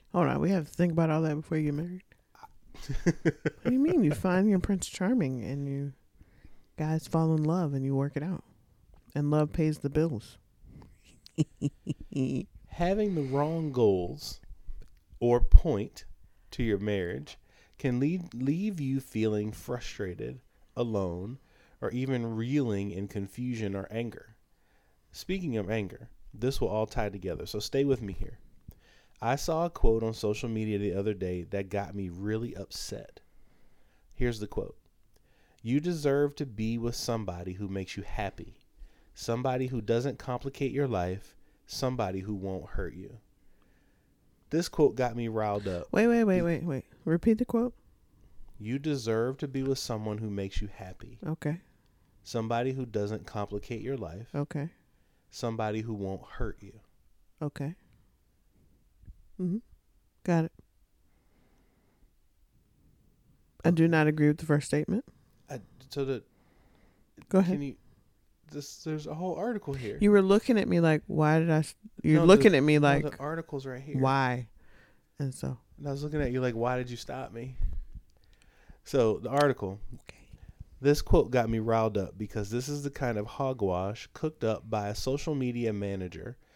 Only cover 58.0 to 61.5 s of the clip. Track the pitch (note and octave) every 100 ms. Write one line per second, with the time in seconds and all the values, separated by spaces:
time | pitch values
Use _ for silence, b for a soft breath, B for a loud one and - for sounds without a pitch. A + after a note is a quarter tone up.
58 | _ _ _ _ _ _ _ _ _ _
59 | - - - - F#3 G#3 - - _ _
60 | _ _ - E3+ D#3+ - _ _ _ _
61 | _ _ _ _ _